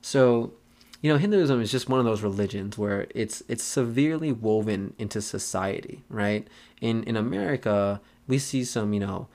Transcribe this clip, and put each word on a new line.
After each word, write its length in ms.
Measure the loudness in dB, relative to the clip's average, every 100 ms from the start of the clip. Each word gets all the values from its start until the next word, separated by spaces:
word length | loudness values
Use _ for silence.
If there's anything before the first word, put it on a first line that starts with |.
So, 520 | -2 4 6 4 0 -8 _ _ -20 -4
you 100 | 2
know, 60 | 4
Hinduism 440 | 4 4 4 2
is 100 | 2
just 160 | -2 0
one 120 | 2
of 60 | 2
those 160 | 2
religions 560 | 0 0 -2 -2 -6 -4
where 300 | -2 -2 -2 -4
it's, 260 | -4 -6 -8
it's 160 | -6
severely 720 | -4 -2 0 2 2 2 -2
woven 600 | -2 2 2 2 -2 -4 -6
into 240 | -6 -6
society, 840 | -6 -6 -4 -2 -2 -4 -8 -14 -10
right? 360 | -2 0 0 -4 -16 -20 -6
In, 220 | -2 -2
in 120 | -2 -2
America, 840 | -2 -2 0 0 2 2 2 0 -8 _ -4
we 100 | -2
see 280 | 0 -2 -2
some, 280 | -2 0
you 60 | 0
know, 280 | -2 -4 -10